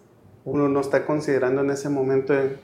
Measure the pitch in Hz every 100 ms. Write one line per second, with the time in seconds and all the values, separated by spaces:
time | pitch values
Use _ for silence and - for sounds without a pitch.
0 | _ _ - - - 139 143 139 135 139
1 | - 151 147 131 123 135 139 139 147 143
2 | 131 135 135 139 135 135